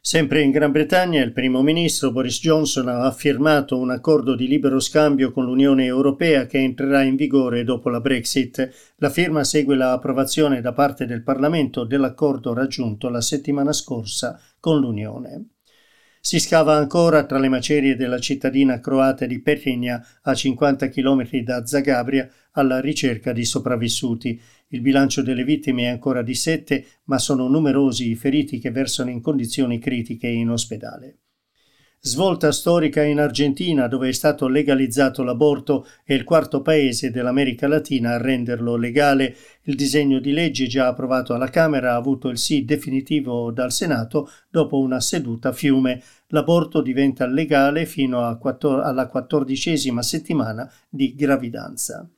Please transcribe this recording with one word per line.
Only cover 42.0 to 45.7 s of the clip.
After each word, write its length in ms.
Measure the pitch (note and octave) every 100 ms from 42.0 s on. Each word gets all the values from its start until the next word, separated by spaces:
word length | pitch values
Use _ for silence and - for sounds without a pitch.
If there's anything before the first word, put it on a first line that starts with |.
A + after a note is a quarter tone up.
| B2+ C3 C3
il 100 | A#2
sì 260 | - D3
definitivo 840 | A#2+ D3 C#3 C3 C3 D3+ B2+ A#2+ A#2
dal 200 | A#2 B2+
Senato 600 | - F3 B2 A2+ D#3 C#3 - _
dopo 300 | E3 C#3+ C#3
una 220 | C3 B2+
seduta 520 | - F3 A#2+ A#2 C3
fiume. 480 | A#2+ D3